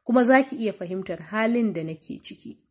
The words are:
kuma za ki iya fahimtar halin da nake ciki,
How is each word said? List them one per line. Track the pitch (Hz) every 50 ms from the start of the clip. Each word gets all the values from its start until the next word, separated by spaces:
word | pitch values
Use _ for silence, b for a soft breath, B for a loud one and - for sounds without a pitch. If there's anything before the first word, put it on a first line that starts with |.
| _
kuma | - 233 254 247
za | 233 262 269 269
ki | 277 - -
iya | 226 208 190
fahimtar | - 180 175 185 190 190 190 175 160 160 156
halin | 202 214 226 226 233 240 233 214 170
da | 170 156
nake | 160 160 156 - - - -
ciki, | - - - - - - - - _ _